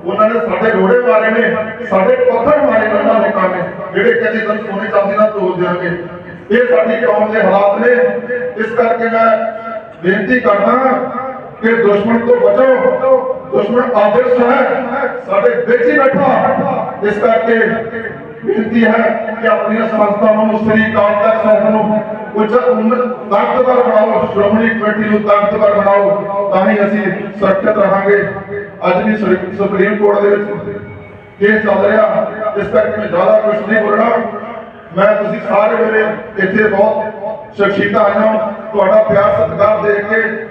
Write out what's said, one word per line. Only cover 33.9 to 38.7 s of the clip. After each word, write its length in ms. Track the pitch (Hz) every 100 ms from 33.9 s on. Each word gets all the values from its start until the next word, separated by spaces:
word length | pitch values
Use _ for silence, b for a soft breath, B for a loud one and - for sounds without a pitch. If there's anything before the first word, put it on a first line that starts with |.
| 214 233 - - 208 - - - - - 180
ਮੈਂ, 280 | 202 202
ਤੁਸੀਂ 160 | 196 - -
ਸਾਰੇ 360 | 202 214 226
ਮੇਰੇ 220 | 220 220 214 214 - 196
ਇੱਥੇ 300 | 190 214 214
ਬਹੁਤ 360 | 190 202 - 214 190 202 214 - -
ਸ਼ਖਸੀਅਤਾਂ 480 | 196 196 202 -
ਆਈਆਂ, 480 | 202 208 214 214 214 - -